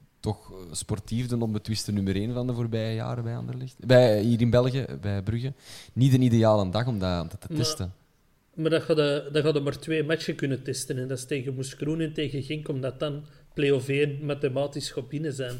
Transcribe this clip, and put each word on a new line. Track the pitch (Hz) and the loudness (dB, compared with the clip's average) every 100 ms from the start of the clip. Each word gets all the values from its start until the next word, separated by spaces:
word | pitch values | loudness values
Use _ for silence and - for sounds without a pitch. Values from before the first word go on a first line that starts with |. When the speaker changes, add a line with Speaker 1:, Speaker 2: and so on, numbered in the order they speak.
| _ _ | _ _
Speaker 1:
toch, | 107 104 - | -6 -6 -10
eh, | 92 87 | -18 -12
sportief | 85 - 101 - 113 123 | -10 -6 -6 -4 -4 -2
de | 120 | -2
onbetwiste | 113 104 - 110 - | -2 -2 -4 -4 -2
nummer | 104 98 | 0 0
één | 95 110 | 0 -2
van | 123 127 | -2 -2
de | |
voorbije | 120 120 113 110 | -2 -2 -2 -2
jaren | 113 120 123 | -4 -4 -6
bij | 117 120 | -6 -8
Anderlecht. | 120 127 127 - 117 | -8 -10 -12 -6 6
Bij, | 127 123 107 | 8 8 6
hier | 110 117 | 4 4
in | 120 | 6
België, | 120 127 131 - - | 6 4 0 -4 -6
bij | 104 101 | -4 -4
Brugge. | 95 117 131 - - - - | -2 -4 -6 -10 -16 -20 -8
Niet | - 135 | 2 6
een | 131 | 6
ideale | 127 113 110 107 95 | 6 6 6 6 4
dag | 104 123 | 0 -2
om | 107 | 0
dat, | 92 87 | 0 -2
om | 82 | -4
dat | - | -10
te | - | -6
Speaker 2:
Maar | 156 | -2
Speaker 1:
testen. | 127 - 92 - _ _ _ _ _ | -2 -2 -6 -10 _ _ _ _ _
Speaker 2:
Maar | - 160 | -4 0
dat | 160 | 0
gaat, | 156 156 | 2 2
eh, | 147 143 139 | 2 0 0
dat | 147 | 0
gaat | 147 | 2
er | 156 | 2
maar | 139 139 | 0 -4
twee | - 156 | -4 -2
matchen | 147 160 - | 0 -2 -4
kunnen | 160 139 131 | -4 -2 -2
testen. | 139 117 - 131 | -4 -6 -6 -6
En | 131 | -6
dat | 127 | -8
is | - | -4
tegen | 143 127 | -4 -4
Moeskroen | 131 131 - 151 160 | -6 -8 -6 -4 -2
en | 156 | -4
tegen | 156 143 139 | -4 -4 -4
Genk, | 135 156 151 | -6 -6 -4
omdat | 139 131 - | -4 -6 -4
dan | 151 143 151 - - | -6 -6 -12 -20 -10
play-off | - 143 139 127 | 0 2 2 2
één | 139 147 139 | 0 0 -2
mathematisch | 147 143 143 127 143 147 - | -6 -2 -2 0 -2 -4 -8
gaat | - 120 | -8 -8
binnen | 143 160 | -6 -6
zijn. | 131 127 123 | -6 -6 0